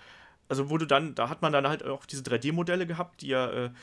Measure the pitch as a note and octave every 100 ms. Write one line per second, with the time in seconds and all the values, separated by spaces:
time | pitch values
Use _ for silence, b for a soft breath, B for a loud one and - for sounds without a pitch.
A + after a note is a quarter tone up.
0 | b b b b - C#3 C#3 D#3+ D#3 C#3
1 | D#3+ B2+ A#2+ D#3+ D#3+ C#3+ C#3 D3+ - C3+
2 | - C#3 B2+ A#2 C3+ E3 F3 F3+ F3 E3
3 | E3+ - C#3 C3 B2 B2 B2 B2